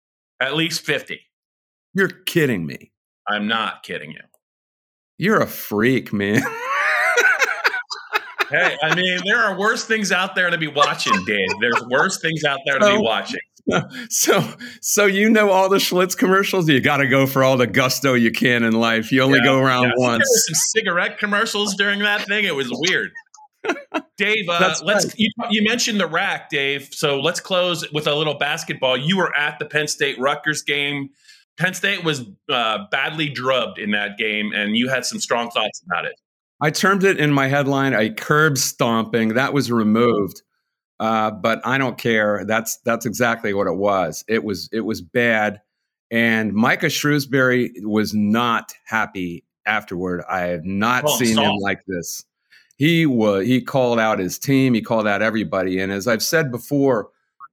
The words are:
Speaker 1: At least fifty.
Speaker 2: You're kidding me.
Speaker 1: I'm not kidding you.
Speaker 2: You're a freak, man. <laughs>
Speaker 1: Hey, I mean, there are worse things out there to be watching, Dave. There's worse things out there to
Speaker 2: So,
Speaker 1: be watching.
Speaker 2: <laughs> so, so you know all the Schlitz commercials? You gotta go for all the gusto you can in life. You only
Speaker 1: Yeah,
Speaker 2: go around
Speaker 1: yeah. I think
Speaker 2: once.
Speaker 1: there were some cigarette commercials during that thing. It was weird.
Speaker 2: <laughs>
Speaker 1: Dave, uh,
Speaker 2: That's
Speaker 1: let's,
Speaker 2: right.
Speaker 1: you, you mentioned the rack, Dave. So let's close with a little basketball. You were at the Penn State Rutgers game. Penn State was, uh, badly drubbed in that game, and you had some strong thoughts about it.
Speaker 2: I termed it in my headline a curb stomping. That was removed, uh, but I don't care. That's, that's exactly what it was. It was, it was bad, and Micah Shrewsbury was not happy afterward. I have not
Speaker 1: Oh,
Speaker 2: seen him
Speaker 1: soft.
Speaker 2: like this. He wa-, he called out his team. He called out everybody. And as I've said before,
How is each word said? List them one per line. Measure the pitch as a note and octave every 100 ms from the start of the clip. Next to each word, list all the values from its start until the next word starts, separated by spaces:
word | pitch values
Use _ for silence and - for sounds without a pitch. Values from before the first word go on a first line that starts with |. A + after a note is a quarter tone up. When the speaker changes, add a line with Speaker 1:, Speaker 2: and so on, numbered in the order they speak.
| _ _ _ -
Speaker 1:
At | C3+ D3+
least | E3 D#3
fifty. | - C3+ - D2+ _ _ _ _ _ _ _
Speaker 2:
You're | F#3+ F#3+
kidding | - - E3+ C#3+ G#2 D#2
me. | B1+ - _ _ _ -
Speaker 1:
I'm | G#2 G#2
not | A2+ G#2 F2+
kidding | - E2 D2+
you. | - - _ _ _ _ _ _ _ _ -
Speaker 2:
You're | F#3+ G3+
a | -
freak, | - - G#2 A#2+ B2+ -
man. | G#2 G2+ G#2+ -
<laughs> | A4+ B4 C#5+ D5 D#5 - - E5 E5 B4+ - - - - - - - - - -
Speaker 1:
Hey, | D3 F3+ C#3
I | D#3 E3+
mean, | F#3 F3+ F3+
there | A#3
are | A3 F3+
worse | G3+ B3
things | - A3 G3
out | F#3 F#3+
there | F#3+ F3+
to | E3+
be | D#3
watching, | C#3 D3 D#3+ - F#3+ F#2
Dave. | G#2 F#2 -
There's | A#2+ A#2 A#2
worse | C3 F3+ -
things | D#3+ D#3+ D3
out | C#3 C#3+
there | C#3+
to | G#3
Speaker 2:
So, | G#3
Speaker 1:
be |
watching. | D3+ G3+ G3+ - - _ -
Speaker 2:
<laughs> | F3+ - C4 A#3
so, | - - G3+ - - - -
so | - G#3 G3+
you | G3 G#3+
know | A3 G#3
all | F#3+ F#3+
the | G3
Schlitz | - F3+ F#3 -
commercials? | F#3 F#3+ G3+ F#3+ D#3
You | C3+
gotta | A2+ C#3+ C#3
go | C3+ C3+
for | C3+
all | C3 C3
the | A#2+
gusto | A2 B2+ - C#3
you | B2 A2+
can | A#2 C3 A#2+
in | A#2
life. | A2 A#2 A2+ A2
You | C3+
only | C3 C#3
Speaker 1:
Yeah, |
Speaker 2:
go | B2+ C3+
around | C3 B2+
Speaker 1:
yeah. | B2
I |
think | B2
Speaker 2:
once. | B2 A#2
Speaker 1:
there |
were | A2+ A#3+ -
some | D#3 - A3
cigarette | G3 F3 G#3+ G#3+
commercials | G#3 G3+ A3 G#3 G#3 G3
during | G3+ G3+
that | G#3 G#3 G3+
thing. | G#3 G3+
It | C#3+
was | B2+
weird. | B2 E3+ D#3+ G2 - - - A5 _ G#4
Speaker 2:
<laughs> | C#5 C#5 - - -
Speaker 1:
Dave, | G3+ A3 F3
uh, | E3+
Speaker 2:
That's | F3+ D#3
Speaker 1:
let's, | D#3+ G#3 F3+
Speaker 2:
right. | -
Speaker 1:
you, | A3 A3+ A#3
you | G#3+ G#3+
mentioned | A#3+ B3 G#3
the | E3+
rack, | E3 G3 E3 -
Dave. | D3 C#3 C#3 C#3
So | - D3+ C#3
let's | D3+ F3+
close | - F#3 F3+ E3 E3
with | D3 D#3
a | D3
little | D#3+ C#3+
basketball. | D3 D#3+ - C#3 B2+ C3
You | D3 F#3+
were | D#3+ C#3
at | D3 D#3
the | D3+
Penn | D3+ D3+
State | - C#3+ A#2
Rutgers | C3 D3 D3+ D3
game. | - C#3+ C#3+ C#3+ C#3 _ _ - _ -
Penn | F3
State | F#3 G3 G3 E3
was, | C#3 A2 F#2+ -
uh, | C3 A2+ G#2+ G2+
badly | C3+ D3 D#3 D3+
drubbed | B2 B2+ C3 A2 F2
in | G#2
that | G#2 G#2 G2+
game, | A2 G#2+ G#2
and | G#2 G#2 A2
you | B2
had | C3
some | B2 A2
strong | - A#2+ A#2
thoughts | B2 G#2+ - F2
about | F2 D#2
it. | - _ _ _ -
Speaker 2:
I | D3
termed | - F#3+ G3
it | F#3+ F3+
in | D3
my | C#3+ C3+
headline | C#3+ C#3 C3+ C3+
a | A2+ G#2+
curb | A2 - D3+ D#3 C3
stomping. | - - B2 A2+ G#2+ A#2+ A2 A2+
That | C3+
was | C#3 A2+
removed, | A#2+ G#2+ A2 A#2+ G#2+ F#2+ - _ _ _ _ _ -
uh, | A2 A2 G#2+
but | G#2+ A#2 A2
I | A#2 C3+
don't | C3+ -
care. | A#2+ A2+ G#2 G#2 F#2+
That's, | A2 A2 -
that's | - A2+ A#2
exactly | G#2 A#2+ A2+ G#2+
what | G2 F2+
it | F2
was. | G2+ G2 E2 D2+ -
It | A2
was, | G#2+ F#2 -
it | A2
was | G#2 G#2+
bad, | F2 B2 A#2+ A2 G#2+ G#2 _ _ _ _ -
and | A#2 A#2 A2 A2
Micah | G2+ B2 F3+ E3
Shrewsbury | - D3 D3 C#3 C3+ B2+ B2 A#2+ -
was | G#2 G#2+ G#2 G#2+
not | G#2 A2+ A#2+ A2+ - - -
happy | A2 G#2 G2 F2+ E2+ _ _ -
afterward. | G#2+ G#2 F2+ F#2 F2+ -
I | F#2 F2
have | F2 E2+
not | G2 A2+ B2+ D3
Speaker 1:
Oh, | C3+
Speaker 2:
seen | A#2+ A2
him |
Speaker 1:
soft. | G#2+ G2+
Speaker 2:
like | G2 F#2+ -
this. | F2+ E2 - - _ _ _ _ -
He | D3 E3 D#3+
wa-, | A#2+ G#2+ G2
he | G2 B2+
called | B2 C#3 B2 A#2
out | A2 G#2
his | F#2 -
team. | - C3+ C3
He | A2+
called | G#2+ A2+ G#2+
out | G2+
everybody. | A2 A2 F#2+ F#2+ F#2 F#2
And | F#2+
as | G2 G2
I've | A2+
said | - D#3+ D3+
before, | A#2+ - C#3+ C3+ A#2 G2 _ _ _ -